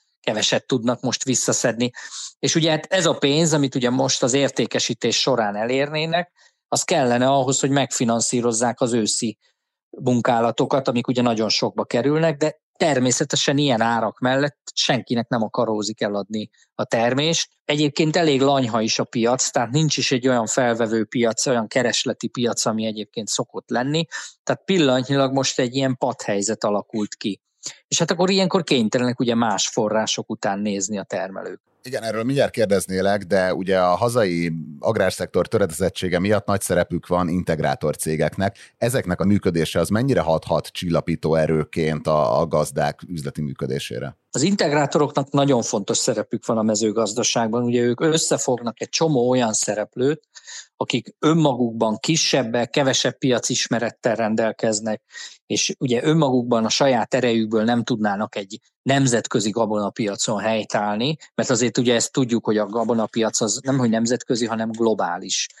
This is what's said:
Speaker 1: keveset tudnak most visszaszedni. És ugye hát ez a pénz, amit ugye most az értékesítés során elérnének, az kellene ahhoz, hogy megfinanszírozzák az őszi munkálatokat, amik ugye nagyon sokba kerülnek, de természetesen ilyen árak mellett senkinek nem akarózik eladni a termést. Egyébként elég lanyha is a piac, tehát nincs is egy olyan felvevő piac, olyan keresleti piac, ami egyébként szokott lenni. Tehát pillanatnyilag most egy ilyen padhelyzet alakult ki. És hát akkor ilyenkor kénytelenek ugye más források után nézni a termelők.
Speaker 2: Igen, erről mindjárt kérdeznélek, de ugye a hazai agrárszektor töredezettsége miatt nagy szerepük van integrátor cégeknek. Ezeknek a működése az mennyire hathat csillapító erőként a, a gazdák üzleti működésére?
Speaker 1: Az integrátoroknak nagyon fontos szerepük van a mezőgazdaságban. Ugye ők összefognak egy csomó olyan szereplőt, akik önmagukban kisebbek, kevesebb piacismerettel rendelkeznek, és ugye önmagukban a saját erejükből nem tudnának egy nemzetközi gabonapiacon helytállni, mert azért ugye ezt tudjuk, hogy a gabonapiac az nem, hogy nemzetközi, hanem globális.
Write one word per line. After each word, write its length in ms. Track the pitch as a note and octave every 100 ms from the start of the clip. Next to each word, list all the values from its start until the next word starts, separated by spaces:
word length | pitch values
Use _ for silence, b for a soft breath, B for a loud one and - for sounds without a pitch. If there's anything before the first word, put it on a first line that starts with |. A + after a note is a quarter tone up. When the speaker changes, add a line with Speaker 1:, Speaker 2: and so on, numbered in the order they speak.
| b _
Speaker 1:
keveset 460 | - A2 - A#2 -
tudnak 340 | C3 A#2 A#2+
most 240 | B2 -
visszaszedni. 680 | C3 A#2+ - A2+ B2+ A2 B2 B B B B -
És 160 | C#3
ugye 160 | E3+ E3
hát 160 | D#3 -
ez 180 | F#3+ D#3+
a 120 | -
pénz, 340 | C#3 D3 E3
amit 220 | D3+ C3+
ugye 160 | C3+ A#2+
most 320 | C3 C3+ -
az 100 | B2+
értékesítés 880 | C#3 C3+ - A#2 B2 - A#2 A#2 -
során 360 | D3 A#2+ G#2 G#2
elérnének, 760 | A#2 C3+ C#3+ D#3 D#3+ E3+ F3 b b b _
az 140 | A#2+
kellene 440 | - E3+ B2 A#2+ B2+
ahhoz, 320 | C#3 C3 C3+
hogy 100 | C3+
megfinanszírozzák 1080 | C#3 B2+ - A#2 A2+ - B2 A#2+ A2+ A#2+ A#2
az 120 | B2
őszi 460 | A#2+ G#2 - A2+ - _ _ _ _ _
munkálatokat, 1000 | - B2+ B2 A2 A#2 A#2 A2+ C3 C#3 C3+
amik 180 | A#2+ A#2
ugye 160 | B2
nagyon 260 | A#2+ A2 G#2+
sokba 360 | - A#2+ G#2+
kerülnek, 520 | G2+ B2 C3+ D#3 E3 D3
de 240 | D3+ - _ -
természetesen 840 | E3+ C3 B2+ A2+ D3+ D3 - C#3+
ilyen 220 | C#3+ A2+
árak 380 | A#2 A#2 A2 -
mellett 400 | B2+ C3+ C#3+ - -
senkinek 540 | - - C3 - A#2+ -
nem 140 | A#2+
akarózik 580 | G#2+ - A2+ G#2+ G#2 G#2+
eladni 500 | G#2+ G2+ G2 A2 G#2 b b
a 100 | -
termést. 640 | - A#2 A#2+ C3 D#3 D#3+ - _
Egyébként 520 | - D3+ D3 - D#3 F3
elég 240 | D#3+ C3
lanyha 400 | C3+ C#3 A#2+ A2+
is 180 | A2 -
a 60 |
piac, 460 | A2 A#2+ A2+ B2+ -
tehát 200 | C3+ A2+
nincs 260 | C#3+ D#3 C#3
is 160 | -
egy 160 | B2+ C3
olyan 180 | B2 G#2+
felvevő 580 | - B2 A#2 A2+ A2+
piac, 420 | G#2 A#2+ A2+ A2 D3
olyan 200 | A#2+ A2
keresleti 600 | C3 A#2 - A#2+ G#2 A2
piac, 380 | C3 A#2 G#2 A#2+
ami 180 | A2
egyébként 440 | A2 G#2+ G2+ - G#2
szokott 420 | - A#2+ A2+ -
lenni. 360 | A#2+ C3+ D#3 E3 B B B
Tehát 220 | - B2+
pillanatnyilag 680 | - F#3+ C#3 B2+ B2+ C#3 C3+
most 260 | C3+ C3 -
egy 160 | B2
ilyen 220 | C3+ C3+ C3
padhelyzet 680 | C3+ A2+ - G2+ G#2 G#2+
alakult 500 | A2 G2+ - A2 G#2
ki. 260 | - G#2+ F#2+ _ _ B B _
És 100 | -
hát 120 | E3
akkor 200 | F3 F#3
ilyenkor 320 | G3 F#3+ F#3+
kénytelenek 580 | D3+ C3+ G#2+ B2+ B2 A#2+
ugye 140 | A#2+
más 340 | A#2 A#2 F#2+ -
források 640 | - G#2+ G#2+ A2 - G#2+
után 280 | A2 G#2+ G2
nézni 400 | G#2 G2+ F#2+ G2+
a 60 |
termelők. 560 | F#2 G2 F#2 F#2+ F#2 F2+ _ _
Speaker 2:
Igen, 180 | B2+ C3
erről 220 | A2+ A2
mindjárt 280 | A#2+ C#3 G2+
kérdeznélek, 680 | - G#2 G2 F2+ F#2+ F#2+ G#2
de 320 | F2+ G2 F#2
ugye 240 | E2+ F#2+ F#2+
a 160 | F2+
hazai 580 | F2+ A#2+ A#2+ G2 E2+ E2+ E2 D#2+ D2
agrárszektor 680 | F#2 G#2 F#2 - F2+ F#2 F2
töredezettsége 720 | A2 F#2+ - F2+ - F2+ F2
miatt 280 | G2+ G#2 -
nagy 140 | G2
szerepük 460 | - F2 F2 F2 -
van 220 | F2+ F2
integrátor 680 | F2+ E2 D#2+ C#2+ C#2 D2+ C#2+
cégeknek. 800 | D#2+ D#2 D2+ - G2 - - _
Ezeknek 440 | A#2+ A#2 F2+ F2
a 40 |
működése 540 | G2 G2+ F#2+ E2 D#2+ F2+
az 100 | D#2+
mennyire 320 | G#2 C3+ F#2+
hathat 460 | D#2+ D#2+ - D#2+ -
csillapító 680 | - F2 D#2+ E2 E2 D#2+
erőként 720 | D#2+ E2 D#2 D2+ F2 D#2 D2+ D#2
a, 340 | D2+ B1 C2+
a 60 | E2
gazdák 540 | D#2 D2+ D2 D2 - -
üzleti 320 | E2+ C#2 D#2
működésére? 760 | D2 C2 C#2 C2+ - B1+ C2+ - _
Speaker 1:
Az 120 | -
integrátoroknak 880 | F3 G3+ F3 D3 C#3+ E3 C#3 D3 C#3
nagyon 320 | C#3+ C#3 A#2+
fontos 340 | A2 A2+ G2 A2+
szerepük 500 | - A2 - A2+ -
van 120 | A2+
a 40 |
mezőgazdaságban. 1000 | A2 G#2+ A2 G#2+ G#2+ B2 - B2 A2+ A#2+
Ugye 180 | A#2+ A#2+
ők 200 | A#2+ A#2
összefognak 800 | D#3 D#3+ - C#3+ - A#2+ A#2+ -
egy 80 | A2
csomó 400 | - E3 C3 B2
olyan 240 | B2+ A2+
szereplőt, 720 | G#2+ - G#2 G#2 B2+ C3+ D#3 _ B B B B -
akik 380 | A2 A#2+ - -
önmagukban 800 | D3+ E3 D3+ A#2+ A#2 A2+ A2 G#2+
kisebbek, 720 | - D#3+ - C#3+ A#2 A#2+ -
kevesebb 480 | D3+ C3 C3 C3+ -
piacismerettel 960 | C3 A#2 - A#2+ - A2+ A2+ - B2
rendelkeznek, 880 | A2 G#2+ A2 A2+ G2+ A2+ G#2 A2 G#2 B B B B -
és 280 | G#2+ - -
ugye 240 | C3+ A#2
önmagukban 600 | D#3 D#3+ C#3 B2+ A#2+ A2+
a 40 | A2
saját 460 | - C#3+ A#2+ G2+
erejükből 500 | C3 A#2+ A2+ A2 A2
nem 180 | A2+ A#2+
tudnának 520 | A2 A2+ G#2 G2+ G#2+ G#2
egy 240 | F#2+ G#2+ _ _
nemzetközi 680 | - C#3 C3+ A#2 - B2 G#2+
gabonapiacon 880 | G#2+ G#2+ G#2+ G2+ - G#2 G2 - G2+
helytállni, 800 | A2 A2+ G#2 A2+ G#2 G#2 C3+ D#3 B
mert 160 | - A2+
azért 280 | A#2 A#2 C3
ugye 160 | A#2+
ezt 180 | A#2 -
tudjuk, 320 | D3 A#2+ A2+
hogy 140 | - G#2+
a 80 | G2
gabonapiac 760 | A2+ A2+ A#2 G#2 A#2 A2 -
az 200 | A2 -
nem, 140 | C3+ C3+
hogy 120 | A#2+
nemzetközi, 560 | A2+ A#2 A#2+ - A#2 A#2
hanem 240 | A2+ A2+
globális. 800 | A2+ A2+ G#2 F2+ F2+ G2 - - B